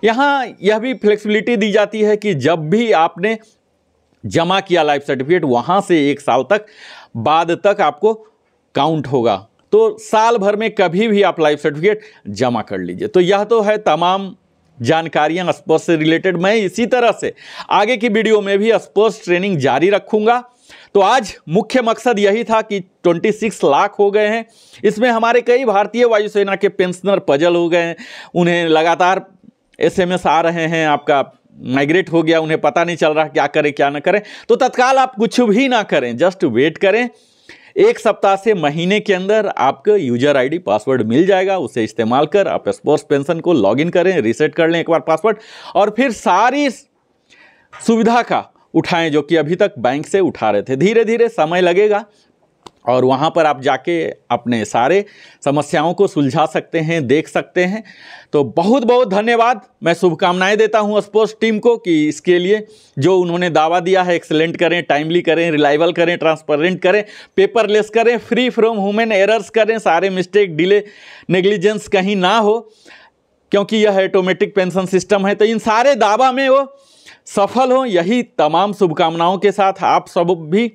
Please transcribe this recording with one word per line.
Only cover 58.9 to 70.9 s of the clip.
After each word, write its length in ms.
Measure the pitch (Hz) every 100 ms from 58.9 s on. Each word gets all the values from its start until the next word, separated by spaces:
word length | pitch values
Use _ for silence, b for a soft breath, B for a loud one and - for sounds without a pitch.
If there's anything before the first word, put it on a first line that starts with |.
| 247 247
धन्यवाद। 520 | 190 220 233 233 247 - _
मैं 100 | 160
शुभकामनाएं 640 | 170 185 156 185 180 185 208
देता 220 | 220 220
हूँ 220 | 208 214
स्पोर्ट्स 340 | 202 214 214 214
टीम 180 | 226 214
को 180 | 233 226
कि 320 | 190 160 151
इसके 300 | 151 - 175
लिए 280 | 180 214 214 b b -
जो 200 | 143 190
उन्होंने 300 | 180 170 180
दावा 300 | 156 156 175
दिया 240 | 175 190
है, 120 | 180 170
एक्सीलेंट 420 | - 156 165 151
करें, 260 | 170 175
टाइमली 380 | - 143 156 175
करें, 300 | 170 156 170
रिलायबल 420 | 151 147 147 170
करें, 240 | 165 170 170
ट्रांसपेरेंट 640 | 151 156 - 151 170 180
करें, 220 | 180 202 208 B B -
पेपरलेस 540 | 196 214 214 214 208
करें, 280 | 226 233 233
free 420 | - 233 254 226
from 160 | 220 226
human 320 | 196 208 226
errors 380 | 208 196 220 190
करें, 300 | - 214 226
सारे 300 | 208 165 190
मिस्टेक, 460 | 185 180 208 202 151
डिले, 280 | 185 202 208